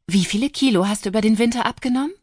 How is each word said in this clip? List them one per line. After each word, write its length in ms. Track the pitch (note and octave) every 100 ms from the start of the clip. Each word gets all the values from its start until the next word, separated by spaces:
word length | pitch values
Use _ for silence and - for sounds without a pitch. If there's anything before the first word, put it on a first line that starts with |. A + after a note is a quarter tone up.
| -
Wie 180 | F#3+ E3+
viele 240 | G#3 C#4
Kilo 380 | - C4+ G3 G3
hast 180 | G#3 G3+
du 40 |
über 120 | G#3
den 160 | G#3+ G#3+
Winter 280 | A#3+ A#3+ A#3
abgenommen? 480 | - B3+ B3+ D4 G4+